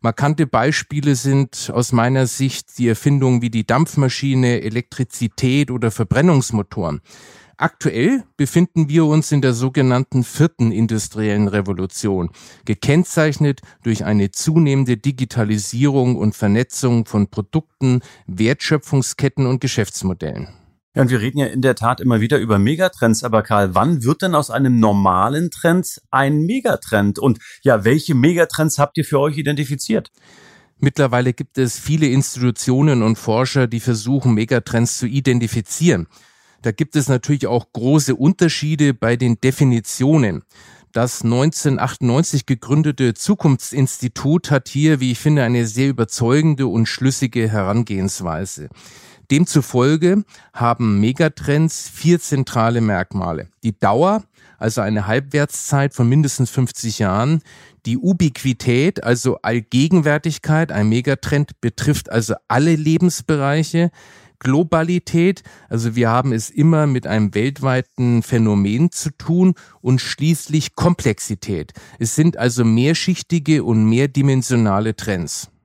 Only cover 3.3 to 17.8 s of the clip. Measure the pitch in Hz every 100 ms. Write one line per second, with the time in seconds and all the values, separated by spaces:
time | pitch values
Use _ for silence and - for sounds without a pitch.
3.3 | 123 120 113 107 123 165 - 135 - 139
4.3 | 131 127 120 110 117 - - 127 - 117
5.3 | - 131 135 135 123 117 - 107 123 175
6.3 | 147 - 107 101 - 82 76 _ - -
7.3 | - _ _ 160 _ 151 110 156 269 -
8.3 | - 143 170 180 165 147 160 156 151 -
9.3 | 147 131 117 131 139 131 123 135 131 117
10.3 | - 156 - 117 104 113 110 - 107 107
11.3 | 104 104 104 95 90 95 - 107 95 85
12.3 | - - - - 104 - 151 180 - 156
13.3 | 139 147 131 - _ 117 110 82 104 98
14.3 | - - 160 151 135 127 117 143 131 127
15.3 | - 104 107 101 117 143 139 127 117 107
16.3 | - 107 104 127 - 127 120 110 107 101
17.3 | - 101 160 - _